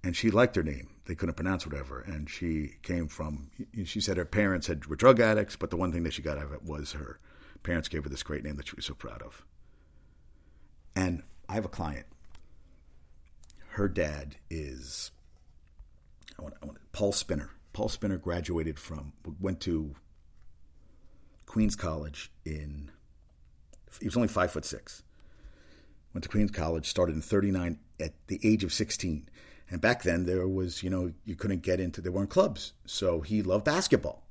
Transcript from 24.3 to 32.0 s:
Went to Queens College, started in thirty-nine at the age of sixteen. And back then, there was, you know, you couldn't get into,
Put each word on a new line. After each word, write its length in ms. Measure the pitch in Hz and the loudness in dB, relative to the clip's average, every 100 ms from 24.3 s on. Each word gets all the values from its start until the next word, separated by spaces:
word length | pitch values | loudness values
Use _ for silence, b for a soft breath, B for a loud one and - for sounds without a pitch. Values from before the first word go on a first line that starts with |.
| - 90 - - - - - - b b b b b b b b b - | 4 2 0 -6 -8 -12 -18 -20 b b b b b b b b b -10
Went 80 | - | -8
to 60 | - | 0
Queens 240 | 104 101 | 4 4
College, 340 | 101 80 82 78 | 4 0 0 0
started 300 | - 87 78 | 2 4 2
in 60 | |
thirty-nine 580 | - 104 101 92 87 82 - - | 2 4 4 2 0 -4 -10 -8
at 140 | 82 - - | -8 -8 -6
the 100 | 98 | 2
age 180 | 107 107 | 6 6
of 100 | 95 | 4
sixteen. 560 | - 143 - 92 73 - B B B B | 0 0 0 -2 -4 -6 B B B B
And 100 | 87 | 2
back 220 | 113 123 | 2 4
then, 240 | 92 85 90 | 2 2 2
there 220 | 92 92 | 2 2
was, 340 | 95 90 - | 0 -2 -4
you 80 | 90 | -2
know, 220 | 92 90 82 | 0 -2 -6
you 120 | - 85 | -10 -4
couldn't 260 | 107 92 | -2 0
get 160 | 95 90 | 2 2
into, 220 | 90 - | 0 -2